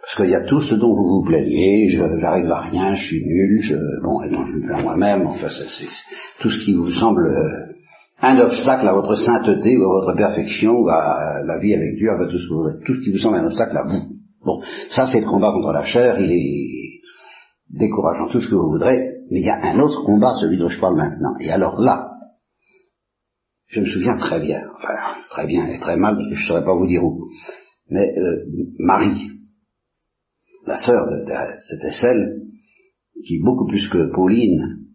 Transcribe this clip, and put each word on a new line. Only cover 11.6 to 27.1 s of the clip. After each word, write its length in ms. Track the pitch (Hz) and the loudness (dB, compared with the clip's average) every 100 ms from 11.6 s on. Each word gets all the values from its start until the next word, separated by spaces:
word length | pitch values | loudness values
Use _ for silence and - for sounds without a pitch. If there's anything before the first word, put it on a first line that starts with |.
vie 140 | 101 | 0
avec 200 | 92 80 | 0 0
Dieu, 160 | - 107 | -2 -2
à 180 | 92 87 | 0 -2
tout 100 | 87 | -4
ce 100 | 85 | -4
que 60 | |
vous, 300 | 78 80 - | -4 -4 -6
tout 100 | - - | -4 -4
ce 80 | |
qui 80 | 107 | -2
vous 60 | 98 | 0
semble 180 | 110 92 | 0 0
un 100 | 80 | -2
obstacle 300 | - 113 76 | -2 -2 -2
à 80 | |
vous. 320 | 69 92 - - - _ | -2 -4 -6 -16 -20 _
Bon, 160 | - - - - - | -6 -4 -8 -14 -4
ça 180 | - 131 | 0 2
c'est 140 | 123 | 2
le 60 | 107 | 2
combat 260 | 101 107 | 2 2
contre 200 | 98 78 | 2 -2
la 120 | 73 | -2
chair, 340 | 73 120 123 95 | 0 4 4 4
il 140 | 90 | 2
est 680 | 87 71 71 65 64 - - - - - - _ _ _ | 2 0 -4 -6 -10 -14 -18 -20 -20 -20 -20 _ _ _
décourageant, 640 | - 107 107 82 85 82 | -2 0 2 0 0 0
tout 80 | 120 | 0
ce 80 | - | 2
que 80 | 98 | 2
vous 120 | 80 | 2
voudrez, 300 | 78 90 131 - - - | 2 2 2 0 -8 -4
mais 100 | 92 | -2
il 60 | - | 0
y 20 | |
a 120 | - | 0
un 160 | - 127 | 0 4
autre 240 | 147 127 | 2 2
combat, 300 | - 104 123 120 | 2 4 4 2
celui 180 | 82 90 | 0 0
dont 100 | 85 | 0
je 120 | - | 0
parle 160 | 92 85 | 0 2
maintenant. 400 | 76 - 69 - | 0 -2 -6 -4
Et 120 | 76 | -2
alors 300 | 90 90 - | 0 0 2
là, 280 | 120 95 - - - _ _ _ _ 381 _ _ _ _ _ _ _ _ _ | 2 2 -4 -16 -20 _ _ _ _ _ _ _ _ _ _ _ _ _ _
je 120 | 113 | -4
me 60 | 90 | -2
souviens 300 | 92 87 - | -2 -2 -2
très 200 | - 85 | -2 -4
bien, 200 | 76 71 - | -4 -6 -8
enfin, 180 | - - - - - - | -14 -8 -8 -8 -10 -14
très 160 | - - | -10 -4
bien 200 | 80 - | -2 -2
et 100 | 87 | -6
très 180 | 87 85 | -4 0
mal, 200 | 101 104 | 2 0
parce 120 | - | -4
que 60 | |
je 80 | - | -8
ne 60 | - | -2
saurais 160 | 85 | -2
pas 120 | 92 90 | 2 0
vous 100 | 90 | 2
dire 160 | 87 | 2
où. 240 | 85 | 0